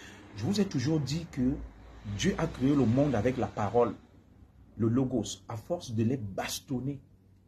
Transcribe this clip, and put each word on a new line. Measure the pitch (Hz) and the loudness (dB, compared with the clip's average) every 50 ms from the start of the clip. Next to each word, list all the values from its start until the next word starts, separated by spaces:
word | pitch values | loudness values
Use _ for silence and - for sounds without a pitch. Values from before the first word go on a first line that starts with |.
| - - - - - - - | -20 -20 -20 -20 -20 -16 -10
Je | 101 104 | -4 -2
vous | 151 202 208 | 0 2 2
ai | 196 | 0
toujours | 196 - 139 117 147 160 156 | 0 0 0 0 2 2 2
dit | 139 120 143 170 160 - | 0 0 -2 -4 -6 -6
que | - 143 123 127 147 170 - - - - - - - - - 107 101 98 | -2 0 0 0 0 -2 -6 -12 -16 -18 -20 -20 -20 -16 -10 -8 -6 0
Dieu | 123 175 - - | 0 0 2 2
a | 165 156 | -2 -2
créé | - - 123 135 151 | -2 0 2 4 4
le | 143 127 | 4 4
monde | 110 113 135 143 151 123 | 4 4 4 4 4 2
avec | 107 104 127 127 123 | 2 2 2 0 0
la | 107 98 | -2 -4
parole, | - - 107 98 101 120 120 110 - - - - - - - _ - - - - _ - - - - - | -2 -2 -2 2 4 4 4 4 2 -4 -12 -20 -20 -20 -20 _ -20 -20 -20 -20 _ -20 -20 -18 -4 0
le | 110 113 | 0 2
logos. | 117 131 135 127 131 120 101 - - - - - | 4 2 2 2 0 -2 -2 -4 -6 -12 -12 -12
À | 117 110 | -12 -12
force | - - 175 175 - - 113 | -6 -6 -6 -6 -6 -4 -2
de | 110 113 | 0 0
les | 113 135 139 | 2 0 -2
bastonner | 107 98 92 98 - - - - - - 135 123 123 139 143 135 - _ - _ _ _ - _ _ | -4 -6 -8 -8 -6 -6 -8 -8 -8 -6 -6 -4 -4 -6 -6 -8 -12 _ -20 _ _ _ -20 _ _